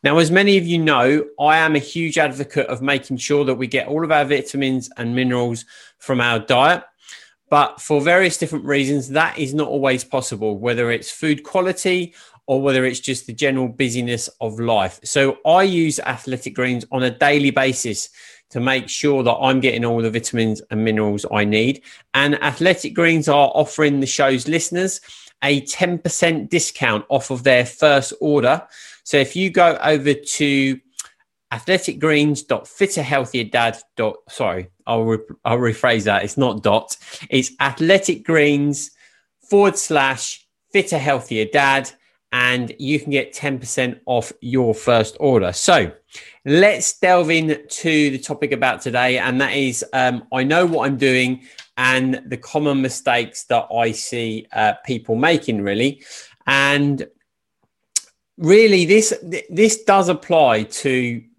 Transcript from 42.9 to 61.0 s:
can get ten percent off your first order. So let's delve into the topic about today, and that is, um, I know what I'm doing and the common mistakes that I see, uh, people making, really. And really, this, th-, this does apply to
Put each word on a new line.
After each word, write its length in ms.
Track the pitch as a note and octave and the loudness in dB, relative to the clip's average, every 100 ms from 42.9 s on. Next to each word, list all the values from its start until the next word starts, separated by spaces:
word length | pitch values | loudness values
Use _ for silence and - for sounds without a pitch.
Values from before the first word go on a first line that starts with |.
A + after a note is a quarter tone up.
| D3 | -4
can 100 | D3 | 0
get 220 | C#3 - | -2 -2
ten 260 | - C#3+ C3 | -8 -6 -6
percent 400 | B2 - B2 B2 - | -6 -4 -4 -6 -4
off 260 | A#2+ A2+ - | -4 -4 -14
your 360 | A#2+ C3 A#2+ A2 | -4 0 0 0
first 400 | - A#2 A2+ - | 2 2 2 0
order. 340 | D3 A#2+ F2+ | 2 2 2
So 380 | F#2 - E3+ F2 - _ - - _ | -2 2 4 2 -6 _ -20 -20 _
let's 560 | C#3 D3 G3+ G3+ F#3+ - | 0 4 4 2 -4 0
delve 300 | F#3 F3+ D#3 | 4 4 4
into 800 | D#3+ D#3+ D3+ - - E3 D#3 D3 | 0 0 -4 -6 -6 0 2 0
the 80 | C3+ | -2
topic 340 | - D3 C#3+ | -8 -6 -4
about 280 | C3 C3 A2+ | 0 0 -2
today, 380 | C3 B2 B2+ B2+ | -4 0 0 0
and 220 | A2 B2+ | -2 0
that 140 | C3+ | 0
is, 300 | C#3 C3+ A#2 - | 0 -2 -4 -4
um, 320 | C3 B2+ B2 - | 0 0 -2 -6
I 120 | B2+ | -4
know 220 | C3 E3 F3+ | 0 2 2
what 200 | D#3+ C#3 | 0 -2
I'm 120 | C3+ | 0
doing 440 | C3+ B2+ B2+ B2+ - - - - | 2 2 0 -2 -10 -20 -16 -2
and 440 | B2+ C3 C3 B2+ - | 0 2 0 -4 -8
the 100 | B2 | -12
common 460 | - D3+ D3+ C3+ | -6 -2 0 0
mistakes 600 | C3 B2 - A#2+ A2+ - | -2 -4 -2 -2 -2 -10
that 220 | - A#2+ - | -2 -2 0
I 180 | A2+ A#2 | -2 -2
see, 540 | A2 - A#2+ A2+ A2 - | -2 -8 -6 -6 -8 -8
uh, 220 | A2 G#2+ - | 0 0 0
people 320 | - A#2+ - A#2 | -6 -8 -4 0
making, 460 | D3+ D#3+ - A2 | 2 2 0 -4
really. 420 | G2+ G#2 C3 C#3+ - - - _ - | -2 0 -2 -2 -18 -20 -20 _ 0
And 600 | C3+ C#3 C#3+ C#3+ C#3 - _ _ _ _ _ _ _ _ - _ _ _ - | 2 4 2 0 -2 -8 _ _ _ _ _ _ _ _ -12 _ _ _ -6
really, 480 | E3 G3+ A3+ F#3+ | 4 6 8 4
this, 340 | E3+ G#3+ G#3+ - F3 | 6 4 4 -4 -8
th-, 160 | F3 - | -12 -8
this 340 | F3 A3 A3 | 2 2 2
does 260 | - G3 F3+ | 2 4 4
apply 540 | E3 - E3+ C#3 A2 | -2 0 4 4 2
to 580 | A2 - C#3 B2+ | -2 -6 -2 -2